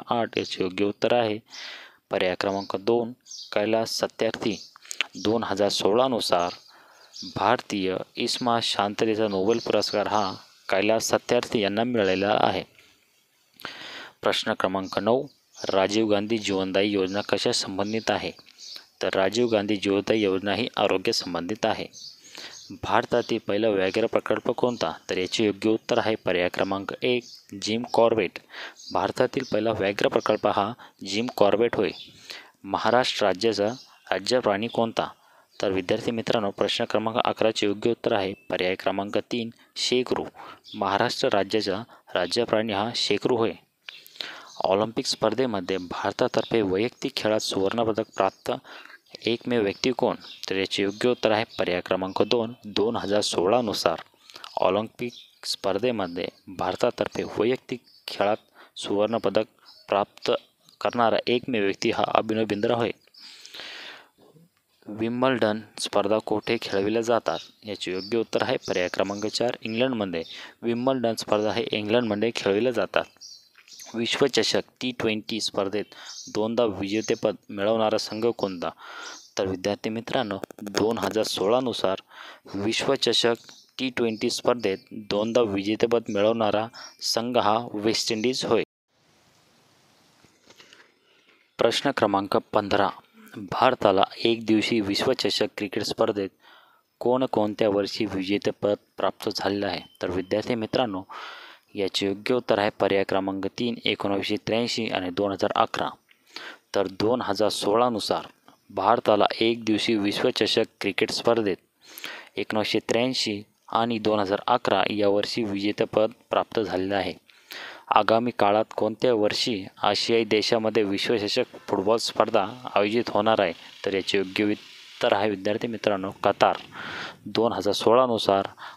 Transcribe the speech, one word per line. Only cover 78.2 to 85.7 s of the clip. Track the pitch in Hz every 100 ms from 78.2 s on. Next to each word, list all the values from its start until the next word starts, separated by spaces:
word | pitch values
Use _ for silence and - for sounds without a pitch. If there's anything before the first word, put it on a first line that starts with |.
| 117
कोणता? | 113 101 92 82 - - - - - - -
तर | 98
विद्यार्थी | 92 98 101 113
मित्रांनो, | 110 113 139 110 98 - -
दोन | 104 98 104 113
हजार | 95 101
सोळानुसार | 104 - 95 123 131 104 95 95 - - - - -
विश्वचषक | 98 101 113 - 139 - 110 117 117 - - - -
टी | 131 123
ट्वेंटी | 117 110 120
स्पर्धेत | - - 123 107 95 -
दोनदा | 107 104 101 110 117
विजेतेपद | 117 98 98